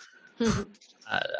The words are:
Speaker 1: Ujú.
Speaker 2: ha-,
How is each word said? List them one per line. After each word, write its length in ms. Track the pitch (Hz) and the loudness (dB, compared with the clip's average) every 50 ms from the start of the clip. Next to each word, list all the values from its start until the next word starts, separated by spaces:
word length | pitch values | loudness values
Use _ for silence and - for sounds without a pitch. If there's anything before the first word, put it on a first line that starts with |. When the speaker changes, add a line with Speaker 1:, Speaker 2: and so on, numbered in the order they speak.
| - - - - - - - - | -20 -20 -20 -20 -20 -18 -4 0
Speaker 1:
Ujú. 300 | 233 220 185 190 202 - - - - - - _ - | 2 2 2 0 -2 -6 -12 -20 -20 -20 -20 _ -6
Speaker 2:
ha-, 140 | 110 104 - - - - | -2 -2 0 0 0 -4